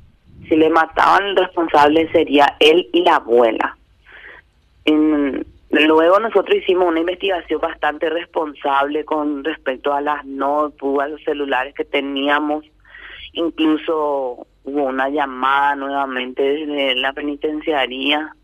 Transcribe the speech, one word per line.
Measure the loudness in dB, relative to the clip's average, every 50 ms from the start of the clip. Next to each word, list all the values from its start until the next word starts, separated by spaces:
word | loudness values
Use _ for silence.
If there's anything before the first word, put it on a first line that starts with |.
| -20 -20 _ _ _ _ -20 -14 -4 0
si | 2
le | 4 4 4
mataban, | 4 2 2 2 0 2 4 4 4 4 2
el | 0 0
responsable | 0 0 0 0 -2 -2 2 4 6 6 6 6 4 2 2
sería | 2 2 2 4 4 4 4 4 4 4
él | 6 6 6 4 2 2
y | 0 2 4
la | 4 4
abuela. | 2 2 2 4 4 4 4 2 0 -4 -6 -8 -12 _ _ _ _ _ -20 -20 -20 -20 -20 -20 -20 _ _ _ _ _ _ _ _ -2
En, | 0 2 2 2 2 2 0 -2 -2 -4 -6 -8 -12 -16 _ _ -2
luego | 0 2 2 4 4 4 4 4 4 2
nosotros | 2 0 0 0 2 2 0
hicimos | 0 0 0 0 2 2 0
una | 0 0
investigación | -2 -4 -4 -4 -4 -4 -4 -4 -4 -6 -4 -4
bastante | -4 -6 -6 -4 -4 -4 -4 -2 -4 -4
responsable | -4 -4 -8 -6 -6 -6 -6 -6 -8 -8 -4 -2 0 0 0 -2 -4 -6 -4
con | -4 -4 -4 -2 -4 -4 -6 -6
respecto | -8 -8 -6 -6 -8 -6 -4 -4 -4 -2
a | -2
las | -2 -4 -4 -6 -8
notebooks, | -10 -8 -4 -4 -2 0 -2 -2 -4 -6 -6 -4 -2 -2 -2 -2
a |
los | -4 -8 -8 -6
celulares | -6 -4 -4 -4 -2 -2 -2 -4 -4 -8
que | -10 -8
teníamos. | -4 -4 -4 -4 -4 -4 -2 0 0 0 0 0 -2 -4 -6 -8 _ _ _ _ -20 -20 -20 -20 -20 -20 -20 -20 -12
Incluso | -6 -6 -4 -4 -2 -2 0 0 0 0 -2 -2 -2 -2 -2 -2 -2 -2 -4 -6 -8 -10 -16 -20 _ _ -12
hubo | -6 -4 -2 -2
una | -2 -2 -2 -2
llamada | -2 -2 -2 -4 -4 -4 -2 0 0 2 2 2 0 0
nuevamente | -2 -4 -4 -4 -4 -4 -4 -4 -6 -8 -6 -4 -2 -2
desde | 0 -2 -2 -4 -4 -4 -2 -2 -2 -2
la | -2 -2 -4 -4
penitenciaría. | -6 -6 -8 -6 -6 -6 -6 -6 -4 -4 -2 -2 -2 -2 -4 -6 -4 -2 -2 -2 -2 -4 -8 -14 _